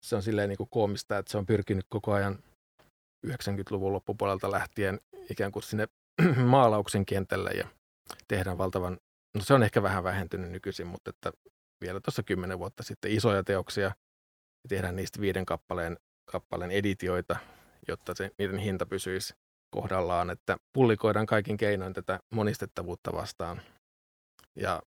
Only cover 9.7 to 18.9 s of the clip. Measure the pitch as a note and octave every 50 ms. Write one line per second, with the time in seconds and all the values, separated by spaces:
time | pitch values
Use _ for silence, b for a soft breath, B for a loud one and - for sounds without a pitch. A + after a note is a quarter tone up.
9.7 | - - G2+ F#2+ G2 G2 F2+ F#2 F#2 G2 F#2+ F2+ - F2+ F#2 F2 F2+ F2+ - G2
10.7 | F#2 - F2 F2 F2+ - _ - - _ - - - _ _ - _ _ _ _
11.7 | _ _ - F2+ F#2 G2 - - D3 - G#2+ - G2+ F#2 F2+ F#2 F2+ F2+ F2 F#2
12.7 | - - A2 - G#2 - - F#2+ G#2+ G#2+ G2+ A#2 G2+ G2 F#2+ - G2 F#2+ F2 -
13.7 | - - G2 F#2+ G2 _ _ _ _ _ _ _ _ _ _ _ _ _ _ -
14.7 | G2 F#2 F#2 F#2 F2+ F#2 F#2 - - - G2+ F#2+ F#2 F#2+ F#2 - E2+ E2 _ _
15.7 | F2 F2+ E2+ E2 F2 - _ _ _ _ _ - - F#2 - _ - F2 F2 F2+
16.7 | F#2 G2+ G2+ G#2 F#2+ - - F2+ F2+ F2+ F2 _ E2+ D#2 B B B B B B
17.7 | B B - - - - _ - - - F#2+ G2 - _ G2+ F#2+ F#2+ F#2+ G2 G#2+
18.7 | F#2+ F2+ F2 E2+